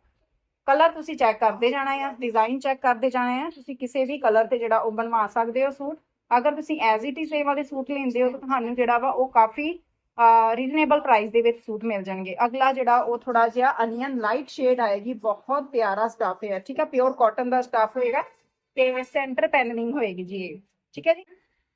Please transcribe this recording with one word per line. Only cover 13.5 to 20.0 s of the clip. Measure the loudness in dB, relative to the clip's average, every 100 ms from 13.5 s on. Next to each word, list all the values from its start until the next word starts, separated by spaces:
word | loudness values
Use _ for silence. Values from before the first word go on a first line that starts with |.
| 2 0 2
ਅਨੀਅਨ | -2 -4 -6 -2
ਲਾਈਟ | -2 -2 -6
ਸ਼ੇਡ | -2 0 2
ਆਏਗੀ, | 2 0 -4
ਬਹੁਤ | -4 -4 -4 -2 -4 -2
ਪਿਆਰਾ | -2 0 0 -2
ਸਟੱਫ | -2 -4 -4
ਹੈ, | -6 -8
ਠੀਕ | -6 -4
ਹੈ, |
ਪਿਓਰ | -2 0 0
ਕਾਟਨ | 4 2 2 -2
ਦਾ | -2
ਸਟੱਫ | 0 0 0 0
ਹੋਏਗਾ | -2 -2 -4 _ _ _ _ -2
ਤੇ | 0 -2
ਸੈਂਟਰ | -4 -4 -4 -2 2
ਪੈਨਲਿੰਗ | 2 0 -2 -4
ਹੋਏਗੀ | -2